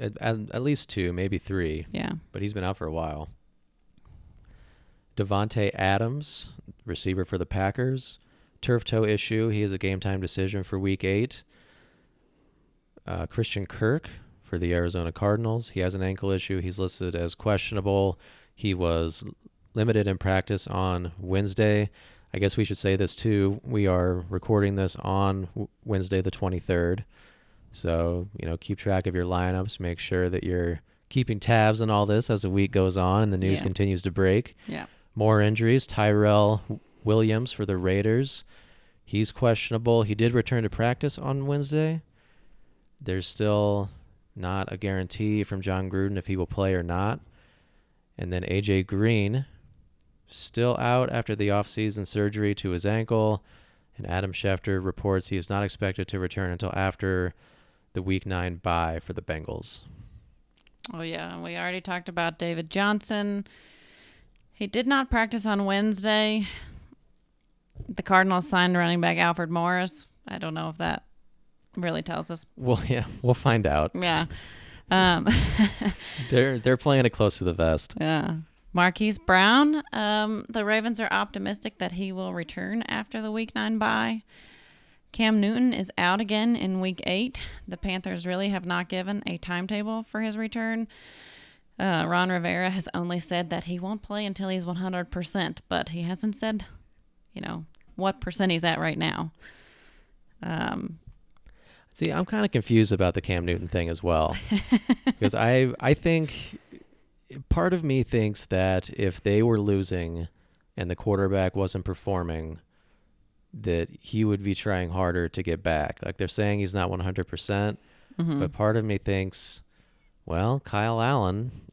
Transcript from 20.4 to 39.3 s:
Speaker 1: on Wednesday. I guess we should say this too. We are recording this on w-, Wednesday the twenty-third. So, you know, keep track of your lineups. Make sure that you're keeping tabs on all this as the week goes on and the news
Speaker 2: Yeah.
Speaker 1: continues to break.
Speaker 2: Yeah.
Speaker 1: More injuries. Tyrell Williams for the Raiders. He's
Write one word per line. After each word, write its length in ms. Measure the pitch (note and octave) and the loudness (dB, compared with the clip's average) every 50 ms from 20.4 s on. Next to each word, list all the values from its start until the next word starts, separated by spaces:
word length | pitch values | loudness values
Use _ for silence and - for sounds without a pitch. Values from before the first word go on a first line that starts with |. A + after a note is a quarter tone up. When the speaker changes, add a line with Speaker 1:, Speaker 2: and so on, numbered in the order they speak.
| - - G#2 F#2+ - | 2 0 -4 -4 -4
Speaker 1:
on 460 | G2 G2 F#2 F#2+ F#2 F2+ F2 F2+ F2+ E2+ F#2+ | -4 -2 -2 0 0 0 -2 -4 -6 -10 -8
Wednesday. 720 | F#2 F2+ F#2+ G2 G#2 G2+ F#2+ - G#2+ G#2 G#2 G#2 G#2 - - - - - - - _ - | -4 -2 0 0 0 0 2 2 4 4 4 4 2 0 -4 -12 -20 -20 -20 -20 _ -8
I 60 | - F#2+ | -2 0
guess 180 | G2+ G2 - | 0 0 2
we 80 | A2+ G#2 | 0 0
should 140 | - G2 - | 0 -2 -2
say 180 | - G2 F#2+ | 2 2 2
this 180 | F#2+ G2 F2+ - | 2 2 -2 -2
too. 460 | - - A2+ G#2 G2+ G2 G2 G2+ - | -2 0 2 4 4 4 2 2 -2
We 240 | - B2 A#2 G#2 G2+ | -6 -4 0 2 2
are 380 | F#2+ F2+ F2+ F2+ F#2 F2+ F2+ F2 F2+ | 4 4 4 2 2 0 -2 -4 -4
recording 440 | G2 F#2 - - A2 G#2 G2+ G2 G2 | -6 -6 0 2 2 4 4 2 2
this 220 | G2 F#2+ F#2 - | 0 0 -2 -2
on 460 | - - F#2+ F#2+ G2 G2 G2 F#2+ F#2+ F#2+ F2+ - | -4 -2 0 2 2 2 2 0 -2 -4 -8 -8
w-, 140 | - - - _ _ - | -10 -10 -10 _ _ -6
Wednesday 360 | A#2 G#2 F#2+ F#2 F#2 G2 F#2+ | -2 -2 -2 0 0 0 0
the 80 | F#2 F#2+ | 0 -2
twenty-third. 720 | - - G2+ F#2 F#2 E2 - - F2+ F2 E2+ E2+ F#2 G#2 - _ _ _ - - _ _ _ _ _ - - - | -4 -2 -4 -2 -2 -4 0 0 2 2 4 2 0 -2 -4 _ _ _ -20 -20 _ _ _ _ _ -20 -20 -20
So, 560 | - - - F2 E2 E2 E2+ E2+ F2 F2 F#2 G2+ G2+ - | -14 -6 -2 0 0 2 0 0 -2 -2 -6 -8 -10 -8
you 80 | - E2 | -6 -6
know, 80 | E2 | -6
keep 220 | - - - G2+ - | -6 -6 -8 -8 -4
track 280 | - G2+ F#2+ F#2 - | -2 0 0 0 0
of 80 | F#2 F2 | 0 -2
your 100 | F2+ F2 | -2 0
lineups. 560 | F2+ F2+ F2+ F2+ F2+ F#2 F#2 F#2+ A2 - - | 0 0 0 0 0 0 -2 -4 -4 -6 -6
Make 180 | F#2 F2 E2+ - | -6 -6 -6 -6
sure 320 | - - F#2 F2+ F2+ F2+ | -4 -2 0 0 0 0
that 140 | F2+ - - | 0 -2 -2
you're 360 | F2 F2+ F2 F2 E2+ E2+ D#2+ _ _ _ _ _ - | -2 0 0 0 0 -2 -4 _ _ _ _ _ -4
keeping 320 | - C3+ B2 - A2 G2 | -2 -2 0 0 -2 -2
tabs 400 | - - A#2 A2+ G#2+ A2 A2 A2 | 2 4 4 6 6 6 4 2
on 100 | A2+ A2 | 2 2
all 160 | G#2+ G#2 G#2 | 4 4 4
this 240 | G2+ G#2 A2 A#2+ - | 4 4 2 2 2
as 120 | A2+ G2+ | -2 0
the 80 | G#2 F#2 | 0 2
week 200 | F#2+ G2 G2 F#2+ | 2 2 2 4
goes 240 | - G2 F#2 F#2 F#2 | 4 2 2 4 2
on 260 | F#2+ F2+ F#2 F#2+ G#2 A2 | 2 2 4 4 4 4
and 80 | G#2 | 2
the 60 | G2 F#2 | 2 2
news 220 | F#2 F#2+ F#2+ - | 2 2 2 2
Speaker 2:
Yeah. 40 | - | 0
Speaker 1:
continues 360 | F#2+ F#2 - G2+ G2 F#2+ F2+ | -2 0 0 2 2 0 0
to 80 | - F#2+ | -2 -2
break. 440 | E2+ F#2+ F#2+ F#2 G2 A2+ - - - _ - | 0 4 4 6 4 4 2 -2 -12 _ -12
Speaker 2:
Yeah. 200 | - - D#3 - - _ _ _ _ - | -10 -10 -10 -10 -12 _ _ _ _ -2
Speaker 1:
More 240 | A2 G#2+ A2 A2 G#2 | 2 4 6 6 6
injuries. 460 | G#2 G#2+ A2 A2 A2+ A2+ B2 C3 - | 6 4 4 4 4 4 4 4 2
Tyrell 760 | - - A2 G#2 G#2+ G#2 G#2 G#2 G#2 G#2 G#2 G#2 G#2 G#2+ G#2 - - G#2+ - _ _ _ _ | 0 0 2 4 4 6 6 6 6 8 8 6 6 4 2 -2 -6 -10 -10 _ _ _ _
Williams 480 | - G#2+ A2 A2+ A2 A2 A2 A2+ B2+ - | 0 2 4 4 4 4 2 0 -2 -4
for 140 | - - G#2 | -4 -4 -2
the 100 | G2 F#2+ | -2 0
Raiders. 680 | F2+ F#2 F#2 F#2+ G2+ G2+ A2 A2+ B2 C#3 C3+ - - - - - - - - - - _ _ _ _ _ | 0 2 2 2 2 2 2 2 2 0 -2 -4 -8 -10 -14 -20 -20 -20 -20 -20 -20 _ _ _ _ _
He's 280 | - - G#2 A2 - | -2 0 0 0 0